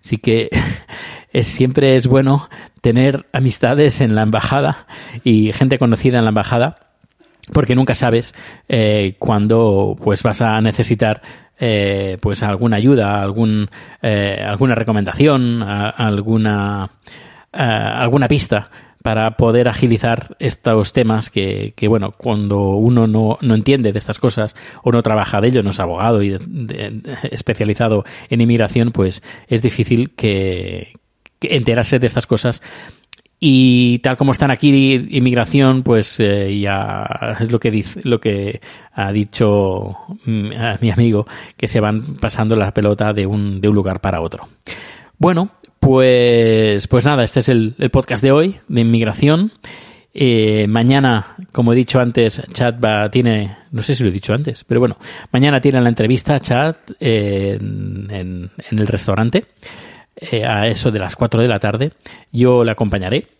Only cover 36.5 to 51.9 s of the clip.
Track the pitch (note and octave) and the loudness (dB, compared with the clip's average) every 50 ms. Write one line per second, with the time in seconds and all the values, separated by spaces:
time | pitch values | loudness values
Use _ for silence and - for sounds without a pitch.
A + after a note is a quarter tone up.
36.5 | G2+ G2+ G2+ G2 G2 G2 G2 G#2 G2 G2 G2+ - - - - A2 A2 G#2 A#2 A2 | -2 -2 -2 -2 -2 -2 -4 -6 -6 -8 -8 -8 -8 -8 -6 -8 -4 -4 -2 -2
37.5 | A#2+ A2 - A#2 G#2+ A2 G2 - - - - A#2 A#2+ G#2+ - A2 G2+ G2 G2+ G#2 | -2 0 0 0 -2 -2 -4 -4 -12 -8 -2 -2 -2 0 0 -2 -2 -2 -4 -6
38.5 | G#2+ - - - - - - - _ - G2+ G2 G2+ G#2 G#2 G2+ - - A#2 G#2 | -8 -10 -14 -20 -20 -20 -20 -14 _ -6 -6 -2 -2 -2 -2 -4 -2 0 2 2
39.5 | G2+ G#2 G2 F#2+ F#2 G2 G2+ G2 F#2+ - - - F#3+ G#3+ _ A#2+ A2 G#2+ G2+ G#2+ | 2 2 2 0 -2 -4 -6 -8 -12 -14 -16 -18 -18 -12 _ -4 -4 -4 -4 -6
40.5 | G2+ A2 A#2 A#2 G2+ F#2+ A#2+ A2+ F2+ G2 A#2 A#2 G#2+ G#2 G#2+ - - - - - | -6 -6 -4 -4 -4 -2 -2 0 2 2 2 2 2 0 -2 -4 -12 -20 -20 -20
41.5 | _ - - - - A#2 G#2+ G#2+ G#2+ A2 A#2 D3 C#3 - - A2 - - A2 A2 | _ -6 -6 -2 0 0 0 0 -2 -4 -6 -8 -8 -6 -6 -6 -2 -2 0 0
42.5 | A2+ G#2+ G2 G2 - G#2+ G#2 G#2 G#2 G2+ G#2+ G#2+ G#2 G#2 F#2+ F#2+ G#2 G#2 G2+ G2+ | 0 0 0 0 -2 0 0 0 0 0 -2 -2 -2 -2 -2 -2 -2 -2 -4 -4
43.5 | G2 F#2+ F#2+ G#2 G#2 G#2 F#2 F#2+ F#2 F#2 - G2+ F#2 E2 E2 E2 - - - - | -4 -2 0 2 2 2 0 0 -4 -4 -4 -4 -4 -4 -6 -8 -10 -12 -18 -20
44.5 | _ _ _ - - - - - - - - _ _ _ D3+ F3 F3+ E3 F#3 G#3 | _ _ _ -18 -16 -16 -16 -20 -20 -20 -20 _ _ _ 0 2 2 0 -2 -4
45.5 | _ _ - _ _ _ - C3+ C3 C3 C3 B2+ B2+ B2 B2 A#2+ A#2+ A#2 A2+ A2+ | _ _ -20 _ _ _ 2 4 4 6 6 6 4 4 4 4 4 4 4 4
46.5 | A2 A2 A2 G#2+ G#2 G2+ - - - A#2+ G#2+ C#3+ D3 C3+ A#2+ - - C3+ A#2 - | 4 4 2 2 0 -2 -2 0 0 2 2 2 2 2 0 0 0 0 2 2
47.5 | B2+ A#2 A2 A2 B2 - - B2 - - - - B2+ G#2 C3+ C3+ C3+ D3 D#3+ G3 | 2 2 2 0 -4 -4 -4 0 0 0 0 0 -4 0 2 4 4 4 2 0
48.5 | G3 - _ - - A#2+ A#2 A#2 A#2 A2+ A2+ G#2+ G#2 - C#3+ D3 D#3 E3+ G3 A3 | -2 -8 _ -2 0 0 2 2 2 2 0 -2 -2 2 2 2 4 2 0 -2
49.5 | _ _ - - - - - - - _ _ _ _ - C#3+ B2+ A#2 A2+ A2 G#2+ | _ _ -20 -20 -20 -20 -20 -20 -20 _ _ _ _ 0 2 2 4 4 2 2
50.5 | G#2+ G#2+ G#2 G#2 A2 A#2 A#2 B2 C3+ C#3 C3+ B2+ A#2 G#2+ G2 - - - F#3 _ | 2 2 0 2 2 2 2 4 4 4 4 2 2 0 -2 -6 -16 -20 -20 _
51.5 | _ - A#2 A#2 A#2 B2 B2 - | _ 0 2 4 4 2 2 2